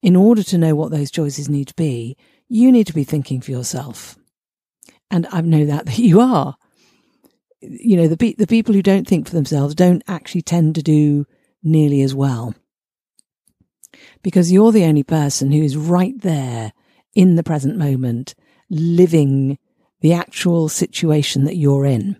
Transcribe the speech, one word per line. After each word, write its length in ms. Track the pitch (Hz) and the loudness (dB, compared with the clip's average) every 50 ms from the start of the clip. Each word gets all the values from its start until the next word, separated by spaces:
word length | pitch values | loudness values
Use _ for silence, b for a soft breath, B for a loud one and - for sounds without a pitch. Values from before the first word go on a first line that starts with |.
In 140 | - 196 180 | 4 4 4
order 280 | 180 196 220 240 214 185 | 6 6 4 4 2 0
to 160 | - - 175 | -2 0 0
know 160 | 165 160 156 | 2 2 0
what 160 | 147 156 - | -2 -2 -4
those 180 | 151 151 143 139 | -4 -6 -6 -6
choices 400 | - - 156 143 139 - 143 139 | -6 -6 -6 -6 -6 -8 -6 -4
need 180 | 147 143 139 135 | -4 -4 -6 -8
to 40 | - | -6
be, 420 | - 170 151 127 120 117 117 135 _ _ _ _ _ _ | -6 -4 -4 -4 -6 -10 -12 -14 _ _ _ _ _ _
you 240 | _ 247 220 240 262 | _ 0 2 4 6
need 140 | 254 240 214 | 6 4 2
to 80 | - 156 | 0 -2
be 100 | 160 139 | -4 -4
thinking 380 | - - 151 135 - 135 127 | -2 -4 -6 -4 -4 -8 -8
for 80 | 123 - | -6 -8
yourself. 720 | 135 123 123 - - 135 - 123 113 - - - - _ _ _ _ _ _ _ _ _ _ _ _ _ _ b b b b _ | -10 -8 -8 -8 -10 -10 -10 -12 -16 -18 -20 -20 -20 _ _ _ _ _ _ _ _ _ _ _ _ _ _ b b b b _
And 160 | 202 175 170 - | -4 -4 -4 -2
I 100 | - 175 | -4 -4
know 240 | 165 170 160 156 151 | 0 0 2 2 2
that, 200 | 147 143 147 - | 0 -2 -6 -6
<laughs> 20 | |
that 100 | 151 117 | -6 -4
you 240 | 214 240 214 160 202 | 0 2 6 6 6
are. 360 | 240 262 247 160 135 135 135 _ _ _ _ _ _ _ _ _ _ _ _ _ _ _ _ _ _ _ _ _ | 4 4 2 0 -2 -4 -10 _ _ _ _ _ _ _ _ _ _ _ _ _ _ _ _ _ _ _ _ _
You 380 | - - - - - 233 196 | -20 -20 -20 -6 0 0 2
know, 100 | 175 165 | 2 2
the 100 | 156 165 | 2 0
pe-, 180 | 160 240 226 - | 0 -2 -4 0
the 100 | - 214 | -2 -2
people 300 | - 226 226 220 - 208 | 0 0 0 0 2 0
who 80 | 196 180 | 2 2
don't 240 | 196 190 196 - | 2 0 0 0
think 200 | - 196 165 - | 0 -2 -2 -2
for 60 | - - | -4 -4
themselves 400 | 170 143 - 156 143 139 143 151 | -4 -2 -2 -2 -2 -2 -2 0
don't 300 | 156 180 180 180 - - | 0 2 2 2 0 -2
actually 360 | - 190 165 _ - - 180 160 | -8 -12 -12 _ -8 -8 -8 -6
tend 320 | - 170 175 165 156 160 | -2 -2 0 0 0 0
to 80 | 160 147 | -2 0
do 420 | 160 151 151 151 147 147 147 143 _ _ _ _ _ _ _ - | 2 2 2 2 2 0 -2 -4 _ _ _ _ _ _ _ -4
nearly 400 | 156 160 156 151 147 143 139 135 | 0 2 2 2 2 2 2 0
as 100 | 135 131 | 0 0
well. 400 | 135 139 139 127 117 120 120 107 _ _ _ _ _ _ _ _ _ _ _ _ _ _ _ _ _ _ _ _ _ _ _ _ _ - - b b b b b b | -2 -2 -2 -4 -6 -8 -10 -12 _ _ _ _ _ _ _ _ _ _ _ _ _ _ _ _ _ _ _ _ _ _ _ _ _ -20 -20 b b b b b b
Because 300 | _ 190 - 190 175 170 | _ -2 2 2 2 4
you're 200 | 185 190 214 226 | 4 4 6 6
the 120 | 220 220 180 | 4 4 4
only 180 | 160 151 147 | 4 2 2
person 500 | 139 - 160 160 147 143 139 - 135 139 | 0 0 -2 -2 0 -2 -2 -2 -2 0
who 120 | 143 151 156 | 0 2 0
is 120 | 143 135 | 0 -2
right 460 | 151 151 165 175 180 185 190 269 254 | -4 -2 -2 0 0 0 -2 -4 -6
there 520 | - 190 160 143 135 127 120 117 113 110 _ _ _ _ _ _ _ _ _ | -4 -4 -4 -4 -4 -6 -8 -8 -10 -10 _ _ _ _ _ _ _ _ _
in 200 | 220 180 185 170 | 2 4 4 4
the 60 | 170 160 | 2 0
present 320 | - 165 151 131 135 220 | -2 -4 -4 -4 -4 -4
moment, 600 | 208 156 143 135 127 127 123 117 117 131 - - _ _ _ _ _ _ _ | -4 -4 -2 -2 -2 -2 -4 -4 -6 -8 -12 -18 _ _ _ _ _ _ _
living 880 | 185 151 160 170 170 170 180 170 165 160 147 139 135 139 135 135 139 - _ _ _ _ _ _ _ _ | -6 -4 -2 0 2 4 2 4 4 2 2 2 0 0 -2 -2 -4 -8 _ _ _ _ _ _ _ _
the 120 | - 156 170 | 0 0 2
actual 560 | 170 175 - - - - 180 170 170 160 156 | 0 -2 -10 -12 -4 -2 0 0 0 0 -2
situation 760 | - - 180 - - - - 160 151 151 139 - - 135 135 | -2 -4 -6 -6 -4 -4 -2 0 0 0 0 -2 -2 -2 -2
that 120 | 147 185 | -2 -2
you're 280 | 180 147 139 139 139 139 | 0 0 0 2 2 0
in. 300 | 139 131 113 107 202 202 | 0 0 -2 -2 -6 -8